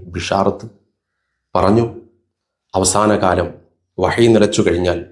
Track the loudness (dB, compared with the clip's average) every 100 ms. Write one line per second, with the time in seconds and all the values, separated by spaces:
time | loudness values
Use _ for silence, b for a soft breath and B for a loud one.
0 | -10 -10 -4 0 0 -2 -12 -20 _ _
1 | _ _ _ _ _ -2 2 2 0 -6
2 | -20 _ _ _ _ _ _ -2 0 2
3 | 2 2 0 0 -2 -8 _ _ _ -4
4 | -2 2 4 4 2 2 0 0 -2 -4
5 | -8